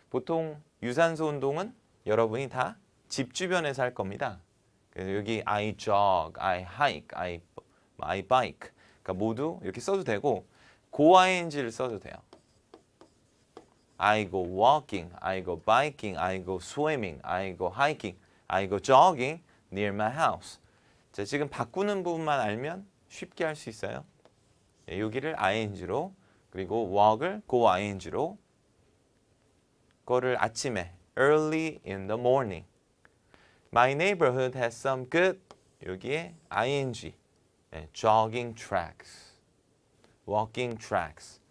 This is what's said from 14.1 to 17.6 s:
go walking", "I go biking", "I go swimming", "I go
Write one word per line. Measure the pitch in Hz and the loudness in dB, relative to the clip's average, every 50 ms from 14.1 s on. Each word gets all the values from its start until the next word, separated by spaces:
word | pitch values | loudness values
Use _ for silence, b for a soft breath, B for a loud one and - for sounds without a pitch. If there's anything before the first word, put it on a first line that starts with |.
| 107 107 101 87 | 4 4 2 -2
go | 90 95 87 | -2 -4 -4
walking", | 87 92 95 110 131 147 151 131 - 104 90 82 85 87 - | -2 0 4 4 4 4 4 0 -4 -8 -8 -8 -8 -12 -8
"I | - 92 95 95 92 | -6 -4 -4 -4 -4
go | 92 85 82 | -6 -6 -4
biking", | - 110 110 131 147 151 139 - 107 101 90 76 | 0 2 2 4 2 0 -4 -6 -8 -6 -4 -4
"I | 87 92 95 95 87 | -4 -4 -4 -4 -4
go | 92 95 | -6 -6
swimming", | 87 87 - - 143 147 156 151 131 104 87 73 - | -6 -6 -8 -6 -2 -2 0 0 -2 -4 -6 -8 -8
"I | - 69 87 92 98 95 90 | -6 -4 -4 -4 -4 -6 -6
go | 85 | -4